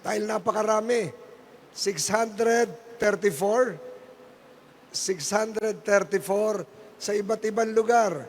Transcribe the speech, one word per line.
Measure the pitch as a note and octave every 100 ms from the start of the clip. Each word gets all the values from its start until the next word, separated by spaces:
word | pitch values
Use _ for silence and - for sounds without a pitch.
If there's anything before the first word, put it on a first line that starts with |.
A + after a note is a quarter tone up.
Dahil | - G#3+
napakarami. | G#3+ A3 A3 G#3+ G#3+ G#3+ A3+ A#3+ F3 - - - - - - -
Six | G3 E3 D3
hundred | G#3+ A3+ G#3 A#3 A#3 A3+ F3 - -
thirty-four. | G#3 G3+ G#3 D3 G3 A3+ B3+ F3 - - - - - - - - - - -
Six | - - F#3 D3
hundred | G3+ A3 G#3+ G#3+ G3
thirty-four | - G3+ F#3 G3 F3 G3 G#3+ G3+ E3 - - -
sa | -
iba't | G#3 G3+ G#3+
ibang | A3 G#3+ A3 A3
lugar. | A3 A#3+ G#3+ D#3